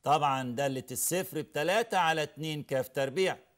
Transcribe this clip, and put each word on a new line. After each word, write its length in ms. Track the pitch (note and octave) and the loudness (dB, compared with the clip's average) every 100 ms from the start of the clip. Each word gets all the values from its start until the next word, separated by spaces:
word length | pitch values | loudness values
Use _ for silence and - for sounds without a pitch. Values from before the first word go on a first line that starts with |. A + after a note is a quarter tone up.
طبعًا 520 | - D3+ D3 C3+ B2+ | 2 2 4 0 -2
دالة 300 | A#2+ C#3 C3 - | -2 -2 -2 -6
الصفر 500 | A#2+ - F3 F3+ D#3 | -4 -2 -2 -2 -6
بتلاتة 580 | C#3+ D3 D#3 G3+ A#3 F#3+ | -6 -2 2 2 2 2
على 240 | E3 D#3+ | 2 2
اتنين 400 | D3+ - D#3 D3+ | -2 -4 -6 -6
كاف 260 | - C3+ B2 | -2 -2 -2
تربيع 500 | - C3+ C#3 F#3 C#3 _ | -2 -2 2 0 0 _